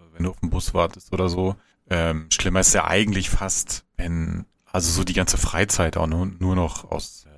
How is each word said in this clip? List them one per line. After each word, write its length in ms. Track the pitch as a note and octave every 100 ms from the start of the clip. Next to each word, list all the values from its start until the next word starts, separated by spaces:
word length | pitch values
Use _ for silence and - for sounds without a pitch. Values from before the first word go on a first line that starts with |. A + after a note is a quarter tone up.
| E2+
wenn 100 | E2
du 60 | F2
auf 100 | F#2
den 80 | E2
Bus 220 | F2 -
wartest 400 | F2+ E2+ - -
oder 160 | F2+ F#2
so. 280 | F2 F#2+ G2 _ _ -
Ähm, 360 | F2+ E2 D#2+ D#2+
schlimmer 280 | - G2 F2+
ist 140 | F#2+
ja 120 | G2+ D#2+
eigentlich 420 | F#2 G#2+ F#2+ F#2
fast, 560 | - G2 - - - - -
wenn, 480 | E2+ E2+ E2 E2+ - _ _
also 180 | F#2 E2
so 140 | E2+
die 80 | F#2
ganze 240 | - F#2 -
Freizeit 600 | - E2 G2+ - E2+ E2+
auch 80 | D#2+
nur, 200 | E2 F#2 F2+
nur 160 | F#2 F#2
noch 340 | E2+ - -
aus, 360 | D#2+ - - -